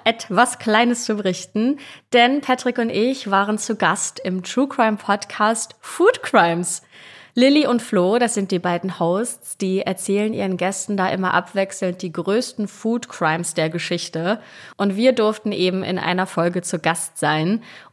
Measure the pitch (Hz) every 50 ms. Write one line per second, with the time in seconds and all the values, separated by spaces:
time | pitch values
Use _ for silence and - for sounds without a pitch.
0 | - 220 226 226 - - 185 202 247 254 - - - 226 214 220 240 240 240 240
1 | - - 214 208 196 190 180 - - - _ 214 226 262 294 285 - - - -
2 | _ _ - 240 240 247 277 294 277 - 254 247 - 247 240 - 233 226 - 196
3 | 220 254 269 269 - 202 196 190 202 208 214 214 - - 214 - 190 160 185 -
4 | - - - - 269 196 185 185 180 - - 247 285 277 - - 226 220 214 202
5 | - - 202 202 - - - - 208 220 233 226 - - - _ - - - -
6 | 349 453 508 - - - - 214 170 170 170 170 180 - - - - _ - -
7 | - - - - - - _ 240 247 277 285 302 285 - 240 233 - - 214 185
8 | 180 185 220 240 240 226 - 208 196 185 196 175 175 180 175 175 - 190 165 -
9 | 175 170 180 202 240 247 - - - - - - 196 185 185 196 - - 185 -
10 | - - 196 202 214 220 220 - 202 190 185 180 185 190 190 - - - 208 196
11 | 185 - - 185 190 - - 175 185 - - 196 196 190 - - 190 180 175 -
12 | 190 175 156 180 165 190 202 240 247 - - - 208 190 - - - 220 233 240
13 | 247 - - - 175 156 160 165 170 - - 170 156 160 165 165 - - 175 165
14 | - - - 160 165 185 220 226 - - - - - - - - 202 202 190 202
15 | 240 262 240 233 214 214 214 - - 208 202 - 180 180 180 190 - - 185 151
16 | - 170 180 185 190 - - - 170 180 180 180 - - - 160 - 160 170 -
17 | - - - - 151 147 156 156 156 180 220 226 - - - - - -